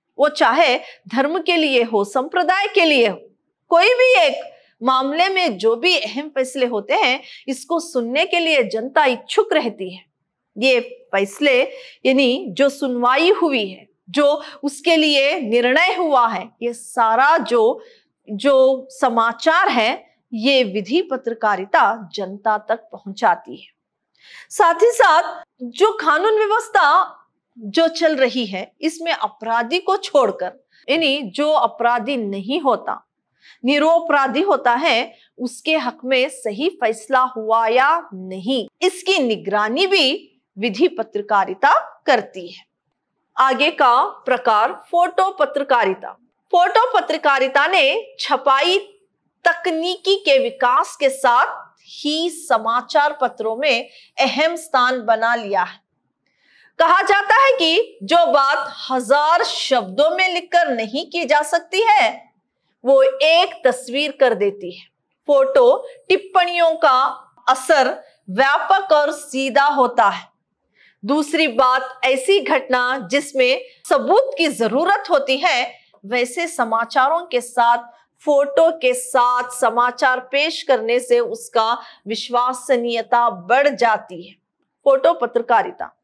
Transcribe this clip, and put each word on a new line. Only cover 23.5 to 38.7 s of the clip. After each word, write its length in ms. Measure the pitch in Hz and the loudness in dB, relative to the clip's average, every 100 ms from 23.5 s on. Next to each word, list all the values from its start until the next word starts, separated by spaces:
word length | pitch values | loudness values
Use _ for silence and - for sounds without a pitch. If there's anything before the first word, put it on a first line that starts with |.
| 143 | -20
है। 60 | - _ _ _ _ _ _ - - | -20 _ _ _ _ _ _ -20 -18
साथ 240 | - 349 | 0 2
ही 180 | 339 466 | 4 2
साथ 520 | 466 392 311 - - - _ | 4 4 4 0 -8 -18 _
जो 300 | 247 240 427 | -16 0 0
कानून 460 | 427 320 302 403 427 | 2 0 2 2 0
व्यवस्था 760 | 427 440 440 403 302 339 359 - _ _ _ - | 0 -2 0 2 4 2 0 -8 _ _ _ -18
जो 280 | 214 208 330 | -6 0 0
चल 280 | 330 320 294 | 0 -2 0
रही 300 | 262 233 214 | -2 -2 -6
है, 260 | 185 202 _ | -8 -12 _
इसमें 300 | 311 320 330 | -6 -4 -6
अपराधी 680 | 311 214 - 220 233 233 349 | -4 -6 -8 -4 -4 -2 -4
को 180 | 381 392 | -2 -4
छोड़कर, 720 | - 285 202 190 185 - _ _ - | -2 -2 -2 -2 -10 -12 _ _ -4
यानी 320 | 302 311 277 | -2 0 -4
जो 300 | 240 180 302 | -6 -4 0
अपराधी 680 | 302 233 - 233 240 220 277 | 0 0 0 -2 0 -2 -6
नहीं 440 | 208 196 190 294 | -6 -8 -6 -4
होता, 460 | 277 220 - - _ _ _ _ _ _ 240 | -2 -2 -4 -12 _ _ _ _ _ _ -2
निरपराधी 760 | 294 302 339 330 294 269 254 | 2 4 2 2 0 2 0
होता 320 | 392 277 254 | 0 0 2
है, 420 | 240 320 233 294 - _ - | 0 0 0 -2 -12 _ -12
उसके 380 | 247 - - 311 | -10 -8 -2 -2
हक 200 | 247 - 247 | -2 -8 -2
में 240 | 262 269 | 0 0
सही 400 | - 226 202 330 | -4 -8 -4 -6
फैसला 500 | 359 226 226 - 262 | -2 -4 -4 -2 0
हुआ 480 | 254 247 220 226 226 | 0 -4 -2 0 2
या 420 | 240 277 330 330 | 2 2 0 -4
नहीं, 540 | 190 185 185 185 262 202 | -16 -14 -10 -4 -4 -6